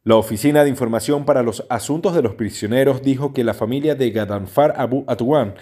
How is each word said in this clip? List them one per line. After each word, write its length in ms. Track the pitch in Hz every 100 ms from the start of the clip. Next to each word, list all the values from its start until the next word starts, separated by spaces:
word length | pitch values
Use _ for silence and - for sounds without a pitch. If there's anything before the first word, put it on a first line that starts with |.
La 140 | 110 113
Oficina 480 | 107 107 143 147
de 60 | 147
Información 560 | 127 117 113 - 143 143
para 180 | 135
los 220 | 120 104 -
Asuntos 460 | 117 - 156 190 170
de 60 |
los 140 | 120 104
Prisioneros 680 | 104 - 104 123 135 127
dijo 300 | 131 127 143
que 100 | 135
la 100 | 113
familia 420 | 101 110 135 151 135
de 140 | 123
Ghaddanfar 640 | 107 101 101 95 - 151 -
Abu 260 | 120 135 135
Atwan 480 | 117 120 151 107 90